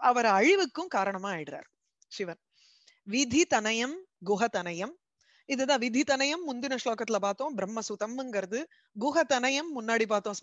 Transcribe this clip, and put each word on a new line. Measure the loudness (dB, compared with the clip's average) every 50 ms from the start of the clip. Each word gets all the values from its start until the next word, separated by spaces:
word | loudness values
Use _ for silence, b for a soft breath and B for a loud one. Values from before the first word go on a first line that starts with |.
அவர் | 2 4 4 4 4
அழிவுக்கும் | 6 6 6 8 6 6 6 4 0 -2 -6 -6 -2
காரணமா | 0 0 0 0 -2 -4 -4 -6
ஆயிடுறார் | -6 -6 -6 -8 -10 -12 -14 _ _ _ _ _ _ _ _ -14
சிவன். | -10 -8 -8 -8 -10 -12 _ _ b b b b b b b b b b
விதி | b -4 0 0 0 2 4 2 4 4
தனயம் | 2 2 2 2 0 0 -2 -2 -4 -8 -14 _ _ -8 -2
குஹதனயம், | -2 0 2 2 0 0 -2 -4 -4 -4 -6 -6 -6 -8 _ _ _ _ _ b b b b b
இதுதான் | b -2 0 2 2 2 2
விதி | 2 0 0 2
தனயம் | 2 2 2 2 2 0 -2 -2 -4
முந்தின | -6 -6 -4 -4 -4 -4 -2 -2
ஸ்லோகத்துல | -2 -2 -2 -2 -2 -2
பார்த்தோம், | 0 0 -2 -2 -2 -6 -6 -4
பிரம்மசுதம்ங்கிறது. | -6 -6 -6 -6 -8 -8 -8 -6 -6 -6 -6 -6 -6 -8 -6 -4 -6 -4 -4 -6 -6 -8 -8 b b b b b -4
குஹதனயம் | -2 0 2 2 2 2 2 2 2 0 0 0 -2 -4 -8
முன்னாடி | -6 -2 0 2 2 2
பார்த்தோம், | 2 0 0 0 -2 -6 -6